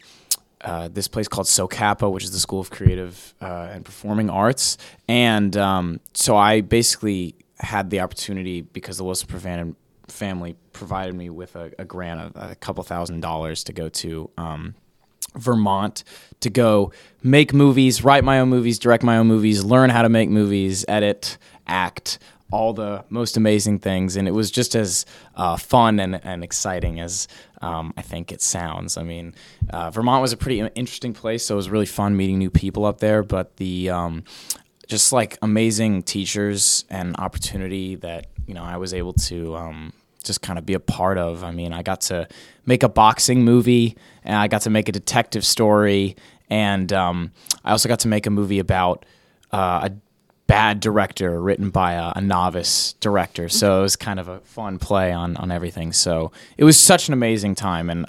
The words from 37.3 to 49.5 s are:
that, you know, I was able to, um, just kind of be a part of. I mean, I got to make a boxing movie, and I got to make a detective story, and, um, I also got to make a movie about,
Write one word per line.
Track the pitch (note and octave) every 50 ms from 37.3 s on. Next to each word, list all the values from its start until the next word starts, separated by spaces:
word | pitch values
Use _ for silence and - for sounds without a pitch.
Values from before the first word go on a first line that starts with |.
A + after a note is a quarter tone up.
| - - - - - G2 F#2+ F#2 F#2+ G2 F#2 F#2 F#2+
that, | E2+ - E2+ E2+ E2+ - - - - -
you | - F#2+
know, | F2 E2+
I | F2 F2
was | F2+ F#2 F2+ F#2
able | F2+ F2 F2+ F2+
to, | - - - F2 E2+ E2 E2 E2
um, | E2+ E2+ D#2+ D#2 D#2+ D#2 D#2+ - _ _ _ _ - -
just | - G2+ - -
kind | - F2+ E2+
of | D#2
be | - F#2+
a | F2
part | - - - - F2+ F#2+ G2
of. | F#2 F2 E2+ E2+ E2+ F2+
I | E2+
mean, | E2+ E2+ E2+ E2+ E2+
I | E2+ F2
got | F#2 F#2+ - -
to | - F#2+ F2 D#2+ - - - - - _ _ _
make | - D#3 D3+ -
a | A2+
boxing | - A2 A2 A2 A#2 - - - B2 B2+ A#2+
movie, | A#2 A#2+ B2 A#2 B2 B2 A#2+ A#2 A#2 - - - - - _ -
and | - G#2
I | G#2 G#2 G#2
got | G#2+ G#2 -
to | A2+
make | G#2+ G#2+ G#2 -
a | F#2+
detective | G2+ - - - A#2+ A#2 - - A2 -
story, | - - - A2+ G#2+ G#2 G#2 G#2 G2+ G2+ G2 G2 F#2+ - - - - _ _ _ -
and, | G#2 G#2+ G#2 G2+ G2+ F#2+ F#2 F2+ G2+
um, | F#2+ F#2 F2 F2 F2 E2+ D#2 - _ - - - - -
I | -
also | G#2+ G#2 - A2+
got | A#2 -
to | - A#2
make | G#2+ G#2 -
a | A2
movie | G#2 G2+ G#2 F#2+ G2+ G2
about, | F2+ - F#2+ F#2 F2+ F2+ F2+ - _ _ _ _ _ _ _ _ _ _